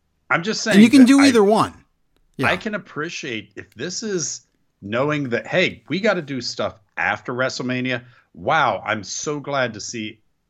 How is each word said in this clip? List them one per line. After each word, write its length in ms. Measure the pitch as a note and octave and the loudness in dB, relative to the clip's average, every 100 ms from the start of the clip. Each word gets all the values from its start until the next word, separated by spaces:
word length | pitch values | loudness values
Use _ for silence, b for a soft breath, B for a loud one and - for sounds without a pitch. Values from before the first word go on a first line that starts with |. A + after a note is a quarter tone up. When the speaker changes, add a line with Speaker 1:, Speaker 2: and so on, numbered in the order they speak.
| _ _ - | _ _ -4
Speaker 1:
I'm 140 | C#3+ | -2
just 200 | F3 G#3+ | -2 -4
saying 160 | A3+ G3+ | 4 8
Speaker 2:
And 40 | |
you 80 | A3+ | 8
can 120 | C#4 | 10
Speaker 1:
that 40 | B3 | 8
Speaker 2:
do 140 | C#4 | 8
Speaker 1:
I, 60 | C#4 | 6
Speaker 2:
either 160 | A#3 | 6
one. 400 | G3+ G#3+ G#2+ - _ _ _ _ _ - | 4 2 0 -6 _ _ _ _ _ -4
Yeah. 120 | C3 | -2
Speaker 1:
I 80 | F3+ | -2
can 180 | A3 | -4
appreciate 800 | G#3 - - D#3 - D3+ A2+ G#2+ | -8 -10 -10 -10 -10 -10 -10 -10
if 180 | - F#2+ | -18 -18
this 280 | - D3+ F3+ | -12 -10 -8
is 380 | A3 F#3 C#3+ - - _ _ _ | -6 -6 -6 -10 -16 _ _ _
knowing 460 | F#2+ A#2 D3 D3+ C3+ | -6 -2 -2 -2 -4
that, 180 | A2+ - | -4 -2
hey, 380 | F3+ D#3+ F2 - | -2 -2 -4 -8
we 120 | E3 | -4
gotta 220 | G#3+ F#3 | -2 -2
do 180 | C#3+ C3+ | -4 -8
stuff 400 | A#2 - G#2 - _ - | -8 -6 -6 -8 _ -4
after 360 | F2 G#2 - | -4 -4 -6
WrestleMania. 720 | B2 C3 - B2+ B2+ B2+ B2 B2 b b | -4 -4 -4 -6 -4 -4 -6 -8 b b
Wow, 480 | - F#2+ D#3 C3 F#2+ | -8 -2 0 2 0
I'm 200 | G#2 G#2+ | -4 -6
so 340 | F#2+ - - D3 | -6 -10 -8 -8
glad 360 | C3+ C#3 B2 | -4 -4 -4
to 60 | G#2+ | -6
see 380 | - A#2+ G#2+ F#2 _ _ _ | -12 -10 -10 -14 _ _ _